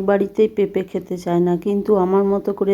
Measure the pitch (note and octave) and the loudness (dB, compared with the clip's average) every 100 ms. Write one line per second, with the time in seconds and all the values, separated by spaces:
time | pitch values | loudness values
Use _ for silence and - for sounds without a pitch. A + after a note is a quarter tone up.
0 | G3 G3+ G3 - A3 G#3+ G3 F#3+ F#3 F#3 | 0 0 0 0 0 0 -2 -2 -4 -8
1 | F3+ F3+ F3 E3+ F3 F3 G3+ G3+ G3 G#3 | -8 -8 -2 0 2 0 -2 -2 2 2
2 | F3+ G3 G3 G3 G3+ G3+ G3 | 2 2 2 0 -2 -2 0